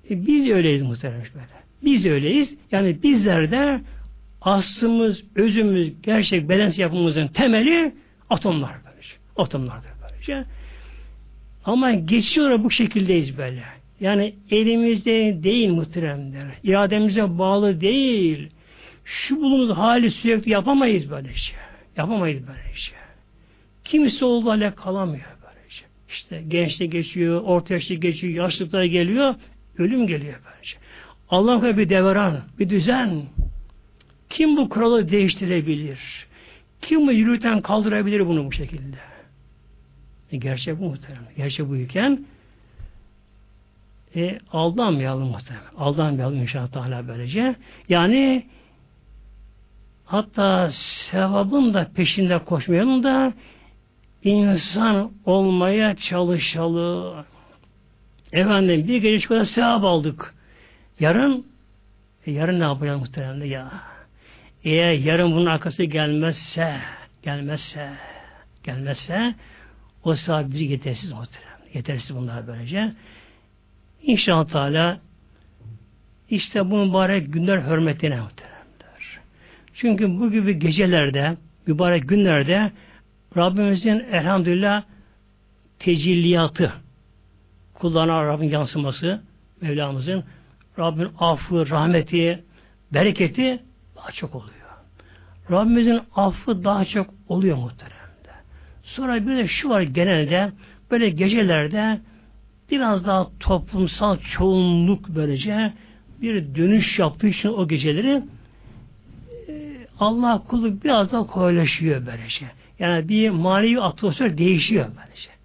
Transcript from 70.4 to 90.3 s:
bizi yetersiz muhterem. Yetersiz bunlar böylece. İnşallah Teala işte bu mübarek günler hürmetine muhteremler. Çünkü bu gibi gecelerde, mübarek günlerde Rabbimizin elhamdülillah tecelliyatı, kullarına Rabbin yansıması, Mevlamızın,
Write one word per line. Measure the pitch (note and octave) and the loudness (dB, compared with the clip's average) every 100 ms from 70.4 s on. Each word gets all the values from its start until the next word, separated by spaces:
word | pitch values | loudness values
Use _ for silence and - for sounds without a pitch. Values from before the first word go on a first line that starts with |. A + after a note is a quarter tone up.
| C3+ | -2
bizi | C#3 | -4
yetersiz | D3+ C3+ C#3 A#2 F#3+ | -4 -4 -6 -8 -10
muhterem. | A2+ A#2 - - - - | -12 -14 -18 -20 -20 -14
Yetersiz | C3+ A#2+ C3+ - | -10 -8 -8 -8
bunlar | C3 B2 A#2 A2+ | -10 -8 -10 -12
böylece. | A#2 A#2+ F#3+ A3 A3 - - - _ _ _ _ _ _ _ | -12 -8 -4 -4 -6 -20 -20 -20 _ _ _ _ _ _ _
İnşallah | D4+ G#3 - E3 D#3 | 0 2 4 2 2
Teala | D#3+ C#3 D#3 E3+ F#3+ - _ _ _ _ _ - - - _ _ _ _ | -2 0 2 0 -2 -14 _ _ _ _ _ -20 -20 -20 _ _ _ _
işte | G#3 - G#3 F#3 | -4 -2 -2 0
bu | G#3 | 2
mübarek | G3 F#3+ F#3 G3 C#3+ | 2 2 2 0 -2
günler | D#3+ F3+ G3 | -2 0 0
hürmetine | C3+ D#3+ D#3+ D3 D#3 B2+ | 2 2 2 0 -2 -2
muhteremler. | G#2+ - - - - _ - - - - - _ - - - | -6 -12 -20 -20 -20 _ -20 -20 -20 -20 -20 _ -20 -20 -20
Çünkü | - A#3+ G3+ G#3 F3+ | -4 0 2 0 0
bu | A#3 | 0
gibi | A3 G3 E3+ | 2 2 2
gecelerde, | E3 D#3 F#3 E3+ C#3 C3+ D3 E3+ - _ - | 0 2 4 4 2 0 -2 -4 -12 _ -4
mübarek | D3+ F3+ F3 C3 | 0 2 2 2
günlerde | G3+ G3 D3 C#3 F#3+ G#3 - - - _ _ _ F3 | 4 4 4 2 2 0 -4 -20 -20 _ _ _ 0
Rabbimizin | F3 F#3+ G3+ F#3+ A3 A3 | 0 2 0 2 0 0
elhamdülillah | B3 F#3 D#3+ F#3+ E3+ F3 G3+ G#3 - - - _ _ _ _ _ _ _ | 0 -2 0 0 2 0 0 -2 -4 -20 -20 _ _ _ _ _ _ _
tecelliyatı, | F#3 E3 E3 F3 E3+ F3 D#3+ - D3 - - _ _ _ _ _ _ _ _ | 0 0 2 2 4 2 2 0 -2 -2 -20 _ _ _ _ _ _ _ _
kullarına | - F3 E3 D#3+ E3 | -6 -2 2 2 2
Rabbin | D3+ D3 D#3 | 0 -2 -2
yansıması, | D3 C#3 D#3 C#3+ C3 E3+ G#3 - _ _ _ | -2 -4 -4 -6 -4 -4 -6 -10 _ _ _
Mevlamızın, | D#3+ D3 C#3+ C3+ C#3 F#3+ - | -6 -4 -4 -6 -4 -6 -8